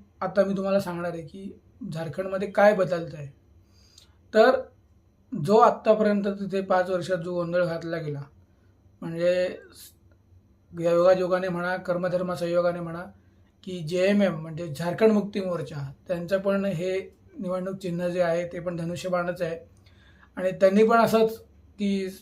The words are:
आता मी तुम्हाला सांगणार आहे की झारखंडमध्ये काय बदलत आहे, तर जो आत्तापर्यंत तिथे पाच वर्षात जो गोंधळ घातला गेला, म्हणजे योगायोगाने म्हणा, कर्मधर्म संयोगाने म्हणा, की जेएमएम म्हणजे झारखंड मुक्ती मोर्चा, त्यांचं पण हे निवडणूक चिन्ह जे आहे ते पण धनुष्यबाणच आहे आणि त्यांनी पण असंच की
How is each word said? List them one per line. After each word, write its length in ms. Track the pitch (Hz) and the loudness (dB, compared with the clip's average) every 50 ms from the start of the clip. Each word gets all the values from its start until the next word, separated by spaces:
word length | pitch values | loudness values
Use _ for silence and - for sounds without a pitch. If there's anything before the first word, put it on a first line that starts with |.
| - _ _ - | -16 _ _ -8
आता 240 | 196 180 - 202 196 | -8 -2 0 0 2
मी 120 | 196 190 | 2 0
तुम्हाला 240 | 190 190 196 196 196 | -2 -2 0 0 0
सांगणार 300 | 196 180 175 170 175 175 | 0 -2 -6 -6 -6 -6
आहे 120 | 165 165 160 | -6 -8 -10
की 380 | 147 - 196 196 - - - _ _ _ - 254 185 151 | -14 -14 -14 -14 -14 -16 -18 _ _ _ -14 -12 -10 -8
झारखंडमध्ये 580 | 160 165 165 - - 190 196 190 185 202 196 | -8 -8 -8 -6 -8 -6 -6 -4 -6 -6 -2
काय 240 | - - 202 208 214 | 2 6 6 6 6
बदलत 400 | 180 185 - 180 170 165 - - | 6 2 0 -2 -4 -4 -6 -12
आहे, 120 | 151 143 139 - _ _ _ _ _ _ _ _ _ _ _ _ - - _ _ _ _ _ - | -14 -14 -16 -16 _ _ _ _ _ _ _ _ _ _ _ _ -20 -20 _ _ _ _ _ 4
तर 260 | 214 233 254 254 - - - _ _ _ _ _ _ _ _ _ _ _ _ - 185 147 | 6 6 6 6 2 -2 -8 _ _ _ _ _ _ _ _ _ _ _ _ -8 -4 0
जो 100 | 156 208 | 4 6
आत्तापर्यंत 680 | 226 240 214 - - - 226 214 214 214 208 208 202 202 | 8 8 6 6 4 2 2 4 4 4 2 2 0 0
तिथे 360 | 214 202 202 196 180 190 196 | -2 -4 -6 -6 -6 -4 -4
पाच 300 | 190 190 190 185 180 185 | -2 0 0 0 2 0
वर्षात 280 | 185 175 165 185 185 170 | -2 -4 -2 -2 -4 -4
जो 160 | 165 175 180 | -4 -4 -4
गोंधळ 300 | 175 170 165 170 180 180 | -4 -4 -2 -2 0 0
घातला 320 | 170 165 165 165 165 165 | -2 -2 -6 -6 -6 -8
गेला, 260 | 165 160 147 143 143 139 - _ _ _ _ _ _ _ _ _ _ _ _ _ _ | -6 -6 -6 -8 -10 -10 -14 _ _ _ _ _ _ _ _ _ _ _ _ _ _
म्हणजे 580 | - 165 165 165 170 175 180 180 180 190 - - - - - - - - - _ _ _ _ _ _ _ _ - _ _ _ _ _ _ 175 170 | -12 -10 -6 -2 0 0 2 0 0 -4 -4 -10 -16 -20 -20 -20 -20 -20 -20 _ _ _ _ _ _ _ _ -20 _ _ _ _ _ _ -8 -2
योगायोगाने 680 | 165 170 170 170 175 185 185 180 185 175 180 180 185 190 | 0 2 4 6 6 6 6 4 4 0 0 0 0 -2
म्हणा, 280 | 175 175 175 180 185 | -4 -4 -4 -4 -4
कर्मधर्म 580 | 180 185 185 175 175 180 180 175 180 185 180 180 | -4 -4 -4 -4 -2 -2 -2 -2 -2 -2 -4 -4
संयोगाने 460 | 170 175 170 170 175 175 175 170 175 | -4 -4 -2 0 2 2 0 0 -2
म्हणा, 240 | 170 165 165 170 185 196 - _ _ _ _ _ _ _ _ _ - | -6 -8 -10 -10 -12 -14 -18 _ _ _ _ _ _ _ _ _ -14
की 140 | 190 185 180 | -12 -10 -10
जेएमएम 560 | 160 151 180 180 185 196 208 208 202 180 165 | -8 -4 -2 2 2 4 4 4 2 2 0
म्हणजे 380 | 156 160 160 160 160 175 165 143 | -2 -8 -10 -10 -10 -10 -10 -8
झारखंड 360 | 156 170 175 - - 226 220 208 | -6 -6 -4 0 4 4 4 4
मुक्ती 280 | 208 196 202 - 214 | 4 0 -2 -4 -6
मोर्चा, 520 | 185 185 175 165 147 - 160 143 139 135 - - _ - | -6 -4 -4 -6 -6 -8 -10 -10 -12 -12 -12 -12 _ -6
त्यांचं 300 | 180 170 175 165 196 190 | -6 -6 -4 -2 -2 -2
पण 260 | 190 202 196 196 196 | 0 0 0 0 0
हे 540 | 196 180 156 180 185 185 190 190 - - _ _ _ - 302 | -2 -4 -4 -4 -4 -4 -4 -6 -8 -14 _ _ _ -14 -10
निवडणूक 360 | 196 180 185 185 180 190 190 | -8 -6 -6 -4 -6 -6 -8
चिन्ह 320 | 190 - 175 170 175 180 175 | -8 -8 -6 -6 -4 -4 -2
जे 140 | 175 180 175 | 0 0 0
आहे 240 | 170 165 175 175 170 - | 0 0 -2 -4 -6 -8
ते 80 | 175 | -10
पण 160 | 170 180 175 | -8 -8 -8
धनुष्यबाणच 680 | 165 165 165 175 - - 185 180 175 175 180 175 175 175 | -6 -6 -6 -8 -8 -6 -4 -2 -2 -2 -4 -6 -6 -6
आहे 160 | 160 165 170 - - _ _ _ _ _ _ _ _ _ _ _ _ _ | -6 -6 -8 -12 -16 _ _ _ _ _ _ _ _ _ _ _ _ _
आणि 140 | - 180 185 | -6 -4 -4
त्यांनी 340 | 180 165 196 190 196 208 220 | 0 4 4 6 6 6 6
पण 140 | 220 233 226 | 6 6 6
असंच 400 | 226 - 214 226 220 220 - - - - _ _ _ _ _ - | 6 6 6 4 4 2 0 -4 -16 -20 _ _ _ _ _ -4
की 320 | 208 202 196 196 190 190 190 - | -2 -2 0 -2 -2 -6 -8 -12